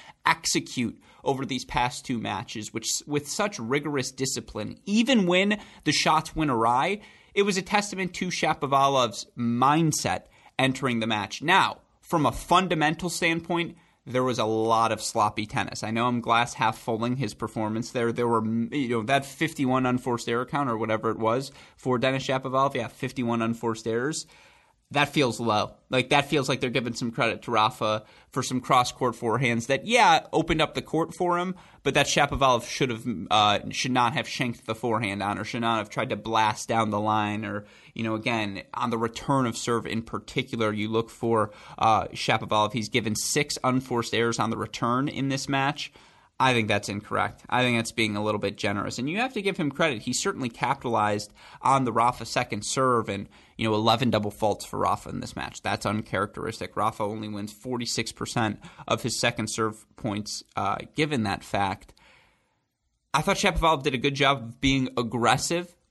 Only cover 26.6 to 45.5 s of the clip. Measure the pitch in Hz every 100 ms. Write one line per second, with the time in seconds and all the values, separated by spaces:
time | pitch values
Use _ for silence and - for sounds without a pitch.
26.6 | 127 123 120 117 120 117 120 92 - 113
27.6 | 107 - 110 107 - - _ - 123 127
28.6 | - 135 123 - 123 117 120 113 131 117
29.6 | 113 135 143 240 202 160 - - 160 165
30.6 | 151 - - 156 165 - 180 175 180 185
31.6 | - - 143 135 139 - 143 135 135 120
32.6 | - - 135 113 123 92 98 107 104 101
33.6 | 107 - 139 127 120 117 117 - 127 113
34.6 | - 110 123 110 113 101 98 95 107 123
35.6 | 117 113 104 - 117 107 110 113 110 110
36.6 | - 113 110 104 107 107 104 104 107 104
37.6 | 104 - - - 113 113 110 117 104 95
38.6 | - - 123 113 113 113 - 135 123 -
39.6 | - 117 95 110 113 101 - - 127 117
40.6 | 110 107 107 110 113 - 117 113 104 -
41.6 | - - 113 107 90 - - 117 107 107
42.6 | 104 120 104 120 107 107 - 151 143 -
43.6 | 131 127 131 120 113 110 117 117 113 110
44.6 | 104 - 120 123 143 - 135 135 139